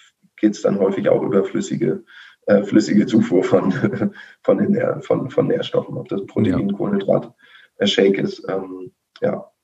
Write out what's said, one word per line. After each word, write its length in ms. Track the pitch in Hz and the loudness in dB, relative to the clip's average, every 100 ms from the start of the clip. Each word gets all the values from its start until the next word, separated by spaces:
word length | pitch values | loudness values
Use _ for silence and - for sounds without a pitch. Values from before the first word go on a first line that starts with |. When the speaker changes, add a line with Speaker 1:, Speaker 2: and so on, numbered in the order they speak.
| _ _ _ _ | _ _ _ _
Speaker 1:
geht's 260 | 104 104 | -2 0
dann 180 | 101 98 | -2 0
häufig 280 | 98 98 - | 0 0 0
auch 140 | - | 0
über 240 | - 98 - | 2 0 0
flüssige, 580 | - - - - - - - - _ - | -4 -6 -2 -2 -4 -8 -20 -20 _ 2
äh, 160 | 101 | 2
flüssige 420 | 101 113 104 104 101 | 4 2 4 2 4
Zufuhr 400 | 107 - 87 - | 2 2 2 2
von, 260 | 98 69 | 2 0
<laughs> 420 | - 101 - 101 - - - | 0 -2 -2 -4 -6 -18 -6
von 160 | - 101 | 0 2
den 140 | - | 2
Nähr-, 300 | - - - | 0 0 -2
von, 280 | - - - | -2 -2 -2
von 180 | - - | -2 0
Nährstoffen, 500 | - - - - - | -2 -4 -8 -8 -12
ob 120 | - | -8
das 100 | - | -8
ein 80 | - | -6
Protein, 400 | - 104 90 - | -2 0 0 -2
Speaker 2:
Ja. 60 | - | -4
Speaker 1:
Kohlenhydrat, 560 | 101 98 - 95 - - _ - _ - | -2 -2 2 2 2 -12 _ -20 _ -2
äh, 100 | 101 | 0
Shake 300 | - 98 98 | 4 4 4
ist, 280 | 101 - - | -2 -6 -8
ähm, 420 | 95 92 92 92 - _ _ | -8 -8 -12 -16 -18 _ _
ja. 240 | - 101 - _ | -4 -4 -8 _